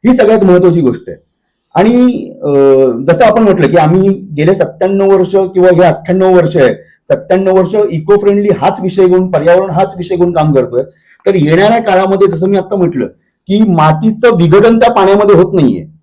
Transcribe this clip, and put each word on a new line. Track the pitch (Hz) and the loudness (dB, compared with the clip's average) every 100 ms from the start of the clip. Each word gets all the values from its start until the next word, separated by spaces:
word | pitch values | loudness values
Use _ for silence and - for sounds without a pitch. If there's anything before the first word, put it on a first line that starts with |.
| 226 | 0
ही | 254 | 2
सगळ्यात | 214 220 | 2 2
महत्वाची | 190 180 180 165 | 2 2 2 0
गोष्ट | 135 - - | -2 -4 -12
आहे. | 82 _ _ _ _ _ | -20 _ _ _ _ _
आणि, | 160 214 247 247 240 - - | -2 0 2 0 -2 -10 -10
अ, | 147 139 139 135 131 117 135 | -2 2 2 2 0 -2 -2
जसं | 165 | 2
आपण | 226 220 | 2 2
म्हटलं | 214 180 143 | 0 0 0
की | 170 | 0
आम्ही | 156 180 196 | 2 0 0
गेले | 196 - 147 160 | -2 -6 -4 -2
सत्त्याण्णव | 185 170 - 190 196 196 | -2 -4 -4 -4 -2 0
वर्ष | 190 180 | 0 0
किंवा | 196 185 185 185 | -2 -2 0 2
हे | 175 | 4
अठ्ठ्याण्णव | 180 - - 185 190 180 | 2 0 -4 -2 2 2
वर्ष | 156 165 | 0 0
आहे, | 131 - - _ _ | 0 -2 -14 _ _
सत्त्याण्णव | - - 185 190 185 | -6 -2 -2 0 0
वर्ष | 180 208 208 | 0 -2 -2
इको | 165 151 202 | -4 0 0
फ्रेंडली | 202 202 208 175 | 2 0 -2 -2
हाच | 180 - | -2 -4
विषय | 185 185 185 | -6 0 2
घेऊन, | 185 185 | 2 0
पर्यावरण | 170 156 175 190 | -2 2 0 0
हाच | 165 190 175 | -4 -4 -6
विषय | 175 180 | -8 -2
घेऊन | 175 | -2
काम | 170 156 | 0 0
करतोय. | 135 120 120 139 _ _ _ - | 0 -2 -4 -8 _ _ _ -2
तर | |
येणाऱ्या | 190 147 165 208 233 | 0 0 2 2 0
काळामध्ये | 220 185 190 190 196 | 0 0 0 0 0
जसं | 160 190 | 0 -2
मी | 196 | -2
आता | 185 202 | -2 -4
म्हटलं | 170 135 107 _ _ _ - | -2 -4 -8 _ _ _ -6
की | 202 | -2
मातीचं | 214 165 156 156 220 214 240 190 | 0 2 0 0 -2 0 0 2
विघटन | 170 190 233 226 | 2 4 4 2
त्या | 233 | 2
पाण्यामध्ये | 233 190 202 208 | 2 0 2 2
होत | 170 180 | 2 0
नाहीये | 185 247 131 78 _ | 0 -2 -2 -10 _